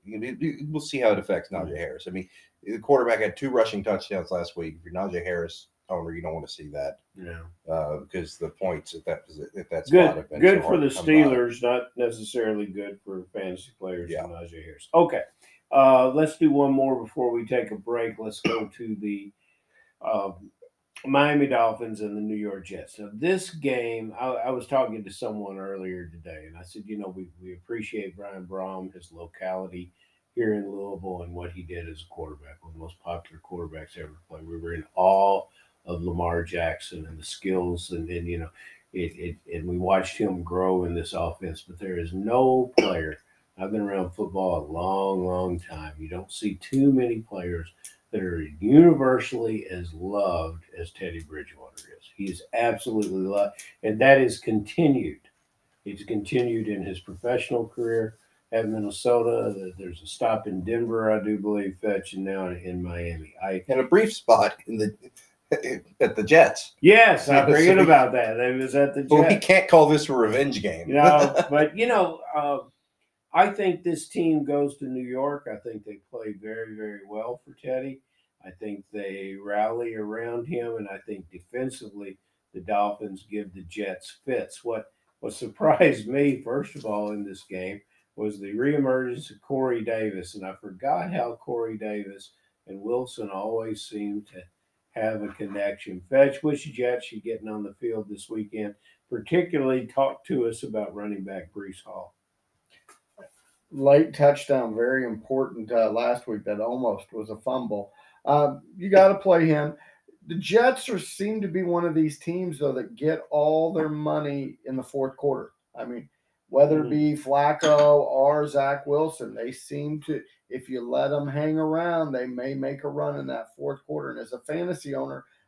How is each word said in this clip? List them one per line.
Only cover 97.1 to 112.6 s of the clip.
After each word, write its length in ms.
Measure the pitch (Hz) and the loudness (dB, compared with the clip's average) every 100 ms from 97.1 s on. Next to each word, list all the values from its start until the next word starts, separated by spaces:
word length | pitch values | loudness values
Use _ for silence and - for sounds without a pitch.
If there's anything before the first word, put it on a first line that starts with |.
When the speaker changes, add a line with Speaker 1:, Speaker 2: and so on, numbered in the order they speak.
Speaker 2:
you 80 | 110 | -12
getting 260 | 117 113 107 | -8 -8 -8
on 160 | 107 | -8
the 120 | 101 - | -10 -8
field 320 | 120 110 101 | -6 -6 -8
this 200 | 98 - | -14 -10
weekend? 460 | 110 104 110 104 - _ _ _ | -8 -8 -8 -8 -10 _ _ _
Particularly 800 | 113 - 175 175 147 131 127 113 | -10 0 0 2 0 0 0 -2
talk 380 | 139 135 - - | 0 0 -2 -4
to 220 | 127 117 | -2 -2
us 160 | - | -4
about 300 | 107 110 101 | -8 -6 -6
running 300 | 104 104 98 | -8 -8 -8
back 300 | 95 95 90 | -10 -12 -12
Breece 280 | 104 98 92 | -14 -14 -16
Hall. 320 | 101 95 87 _ _ _ _ _ _ _ _ _ _ _ - _ _ _ _ | -16 -16 -16 _ _ _ _ _ _ _ _ _ _ _ -20 _ _ _ _
Speaker 3:
Late 400 | 139 139 143 156 | 2 8 8 6
touchdown, 640 | - 143 143 - 131 113 110 | 6 4 4 2 0 0 0
very 300 | 123 131 123 | 2 2 -2
important, 640 | 110 - 131 131 117 110 | -6 -2 -2 -2 -6 0
uh, 180 | 117 110 | 2 2
last 360 | 113 120 117 - | 2 0 -2 -4
week. 160 | 104 | -6
That 160 | 107 104 | -4 -4
almost 540 | 113 127 120 98 - | -4 -2 -2 -2 -8
was 160 | 113 107 | -12 -10
a 80 | 104 | -8
fumble. 560 | 127 127 113 104 101 _ _ _ - | -4 -4 -4 -6 -8 _ _ _ 2
Uh, 320 | 147 143 135 - 185 | 4 4 0 -14 -10
you 140 | 190 | 6
gotta 260 | 190 196 196 | 8 8 6
play 300 | 196 170 160 | 4 6 6
him. 300 | 147 151 - - _ _ _ - | 4 0 -6 -18 _ _ _ -10
The 80 | 170 | -8
Jets 540 | 139 214 254 254 - | 2 4 4 2 -4
are, 100 | 190 | -6
seem 400 | - - 202 220 | -6 -6 -6 -4
to 60 | 196 | -4
be 160 | 180 | -2
one 220 | 175 175 170 | 0 0 0
of 100 | 156 | 2
these 240 | 151 147 | 0 -2
teams, 400 | 170 180 180 | -6 -4 -6
though, 140 | 139 | -2